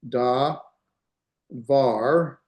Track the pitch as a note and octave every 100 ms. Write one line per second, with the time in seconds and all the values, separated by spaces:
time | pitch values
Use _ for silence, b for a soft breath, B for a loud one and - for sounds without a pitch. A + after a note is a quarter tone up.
0 | B2+ B2 B2 B2+ C#3+ D#3+ - _ _ _
1 | _ _ _ _ _ B2+ A#2 C#3 C3 A2
2 | A#2 D#3+ E3 -